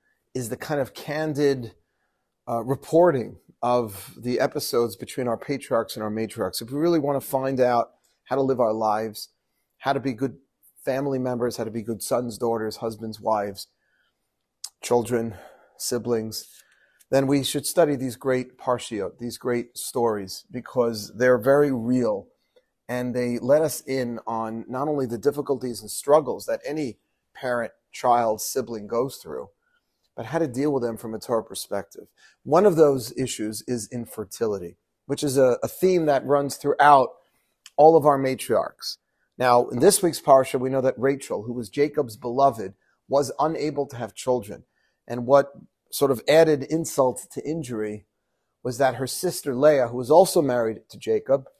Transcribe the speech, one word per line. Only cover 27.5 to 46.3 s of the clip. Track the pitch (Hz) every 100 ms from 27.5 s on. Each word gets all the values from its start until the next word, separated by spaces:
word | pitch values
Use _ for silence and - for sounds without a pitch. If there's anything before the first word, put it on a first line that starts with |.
| 120 117 _ _
child, | - 127 120 117 110
sibling | - 135 117 113 104
goes | 117 135 -
through, | 82 65 - _ _ _ _ _ _
but | - 113
how | 160
to | 156
deal | 120 147
with | 135
them | 117 113
from | 113
a | 110
Torah | - 113
perspective. | - 98 - 101 98 - - _ _ _
One | 127 160 208
of | 160
those | 147 135 117 -
issues | 127 - 107 110 -
is | 120 101
infertility, | 123 113 - 98 - 113 98 87 - _ _ -
which | 143
is | 147 131
a, | 127 120
a | -
theme | - 185 180
that | 156 139 113
runs | 143 143 -
throughout | 143 - 147 139 120 - _ _ _ _ - -
all | 156 165
of |
our | 147 139
matriarchs. | 135 123 - 104 - - - - _ _ _ -
Now, | 123 120 123
in | 127
this | 170 185
week's | 175 143
parsha, | - 135 131 135
we | 131
know | 135
that | 131 -
Rachel, | 135 139 - 95
who | 113
was | 123 113
Jacob's | 143 147 151 123 107
beloved, | 123 123 139 113 95 - _ _ -
was | 139 131 -
unable | 156 151 151 139 139
to | 117
have | 110
children. | - 127 123 104 - _ _ _ _ -
And | 120
what | 120 139 139 - - _ _
sort | - 139
of | 120
added | -